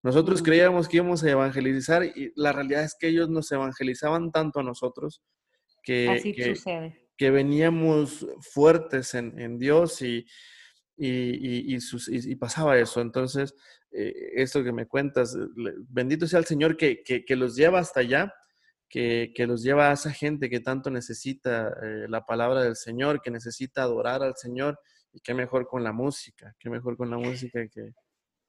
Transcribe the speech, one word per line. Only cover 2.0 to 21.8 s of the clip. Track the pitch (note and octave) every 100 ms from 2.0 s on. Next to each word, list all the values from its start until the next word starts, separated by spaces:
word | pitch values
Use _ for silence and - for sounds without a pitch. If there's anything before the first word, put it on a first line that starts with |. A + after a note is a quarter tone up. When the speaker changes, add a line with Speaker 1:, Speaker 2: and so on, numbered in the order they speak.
Speaker 1:
y | F3 - C3+ -
la | D3
realidad | C#3 C#3 C#3+
es | D#3 -
que | E3
ellos | E3 E3
nos | D#3+ D3+
evangelizaban | C#3 C3+ C3 C3 B2 D3+ E3 E3+
tanto | D#3+ D#3 D3
a |
nosotros | C3 A#2+ B2+ - D3+ - _ _ _ _ _ _
que, | - B2 A#2+
Speaker 2:
Así | A#2+ G#2
Speaker 1:
que, | A2 B2 -
Speaker 2:
sucede. | F#3+ E3 D#3+ - _ -
Speaker 1:
que | C3+
veníamos | C#3 C#3 D3 E3 E3 D#3+ D3+ C#3+ - - -
fuertes | - - D3+ E3 - C3 B2+
en, | B2+ A#2 A2+
en | A#2 A#2+
Dios | C3 D#3 E3+ -
y, | B2+ A#2+ - - - - - _ _ -
y, | C3+
y, | B2+ B2 B2 C3 B2 - B2+
y |
sus-, | A#2+ A#2+ -
y, | B2+ A#2+
y | C3+
pasaba | A#2+ - D#3 B2+
eso. | A#2 A#2+
Entonces, | A#2+ C3 C3 C#3 C#3 - _ _ _
eh, | A#2+ G#2 - - A#2
esto | C3 C#3+
que | B2
me | A#2+ A2+
cuentas, | C3+ C#3 C3 A#2+ B2+
eh, | G2 A#2+
le-, | A2 - A2+
bendito | B2 B2+ D#3 E3
sea | F3+
el | E3
Señor | D3+ D#3+ D#3+
que, | D#3 A#2
que, | - B2+
que | - C3
los | B2+ A#2
lleva | D#3+ F#3
hasta | E3 C3+
allá, | B2 C#3 G3+ - _ _ _ _ _
que, | B2+ A#2+ A#2 A#2
que | - A#2+
los | A#2+
lleva | B2 C#3+ D3
a |
esa | C#3+ D3+
gente | C#3 D3 D3+ C3
que | A#2+
tanto | B2 C3+ C3+
necesita, | B2 A#2+ A2+ C3 C3+ B2+ A#2 A2 -